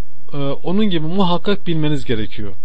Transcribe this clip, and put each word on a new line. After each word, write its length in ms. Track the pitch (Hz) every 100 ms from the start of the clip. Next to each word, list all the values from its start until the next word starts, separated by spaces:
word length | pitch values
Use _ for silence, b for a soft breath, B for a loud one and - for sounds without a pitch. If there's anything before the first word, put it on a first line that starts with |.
| - - -
e, 40 | 147
onun 520 | 139 135 160 196 214
gibi 180 | 170 156
muhakkak 600 | 190 175 175 208 196 180
bilmeniz 380 | 160 151 147 123
gerekiyor. 480 | 110 107 - 113 -